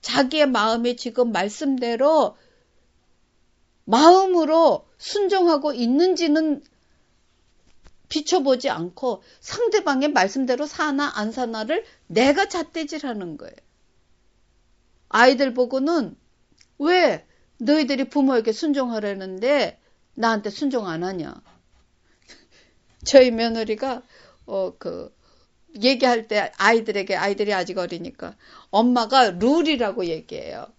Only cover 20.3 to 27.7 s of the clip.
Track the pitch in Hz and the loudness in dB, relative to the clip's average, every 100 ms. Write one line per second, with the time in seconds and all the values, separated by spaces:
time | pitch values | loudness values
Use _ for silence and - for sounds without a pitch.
20.3 | 220 208 202 285 254 196 160 180 190 147 | -2 -4 -6 -4 -4 -4 -6 -6 -8 -10
21.3 | - _ _ _ _ _ _ _ _ _ | -14 _ _ _ _ _ _ _ _ _
22.3 | - _ _ _ _ _ _ - 277 254 | -20 _ _ _ _ _ _ 6 8 8
23.3 | 226 233 226 220 214 269 247 - _ - | 4 -4 -4 -6 -6 -6 -10 -14 _ -20
24.3 | _ - 196 185 - - 170 - _ _ | _ -10 -6 -6 -8 -12 -12 -14 _ _
25.3 | _ _ _ _ - 233 262 254 240 220 | _ _ _ _ -2 0 2 2 0 0
26.3 | 208 202 - 196 233 220 202 185 185 196 | -2 -2 0 2 2 0 -6 -4 -4 -2
27.3 | 196 208 196 175 | -2 -2 -2 -4